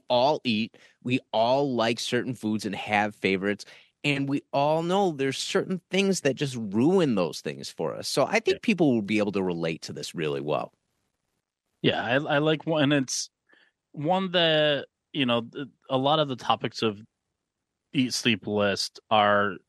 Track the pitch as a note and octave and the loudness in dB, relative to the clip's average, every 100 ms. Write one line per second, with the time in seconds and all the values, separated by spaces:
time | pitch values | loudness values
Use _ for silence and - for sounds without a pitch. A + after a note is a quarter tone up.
0 | - B2 C3+ D3 B2+ G#2+ A#2 - - _ | 2 2 2 0 0 -2 -2 -8 -20 _
1 | B2+ B2+ - A2 A#2 C3+ C#3+ A#2+ A2+ A#2+ | -4 -4 -2 0 2 2 0 0 0 0
2 | - B2 G#2 A#2 A2 G#2+ - F#2+ - G#2 | -2 -2 -2 -4 -2 -2 -4 -6 -2 0
3 | G#2+ - F#2+ F#2+ G2+ G2+ - - _ _ | 0 0 0 2 0 -2 -6 -20 _ _
4 | D3 C3+ C#3 C#3 - C#3 D3 D#3+ E3+ F#3+ | -2 -2 0 -4 -2 0 2 2 0 0
5 | F#3+ C#3+ C3+ B2+ - F#3+ - F#3 _ F#3 | 0 0 -2 -2 -2 -2 -2 -6 _ 0
6 | G3 F#3 F3+ G3 C#3+ B2 G#2+ G#2 C#3 G3 | 2 2 0 0 -4 -4 -4 2 4 6
7 | D3+ G#2 E2 - - C#2 - - D#2 G#1+ | 4 2 0 -2 -10 -10 -12 -6 -6 -6
8 | - - - A3+ F4+ - - F3+ D#3 A#2 | -4 -2 0 0 0 -2 0 2 2 2
9 | G2+ G#2+ G2+ G2 F#2 E2+ E2 E2 - D2+ | 0 0 0 0 -2 -2 -4 -4 -10 -12
10 | C#2+ - D#2 C#2 D2 C#2+ - _ _ _ | -10 -6 -4 -2 -2 -4 -4 _ _ _
11 | _ _ _ _ _ _ _ _ - G2 | _ _ _ _ _ _ _ _ -2 0
12 | G#2 C3 D3+ D3 D#3 D#3 D#3 D#3+ C#3 D3 | 0 -2 0 0 2 0 -2 0 2 2
13 | B2+ - - _ _ _ _ _ _ D#3+ | 0 -6 -8 _ _ _ _ _ _ -8
14 | D3 F#3 F#3+ F3+ E3 D#3 D3+ C#3 - _ | -2 -2 0 2 2 4 2 0 -4 _
15 | _ - B2+ A#2+ A#2 A#2+ C3+ _ - C3 | _ -4 0 0 -2 -10 -12 _ -4 -2
16 | C#3 D#3 C#3+ A#2+ - A2+ A#2+ - A2+ G2+ | 2 2 0 -4 0 0 0 -2 -2 -2
17 | A2+ _ _ _ _ _ _ _ _ - | -14 _ _ _ _ _ _ _ _ -2
18 | B2+ - B2+ A2 - G#2 G2+ F#2 - - | -2 0 0 0 0 0 0 0 -6 -10
19 | - G#2+ G#2 G2+ G2+ F2 | 0 4 6 4 2 -4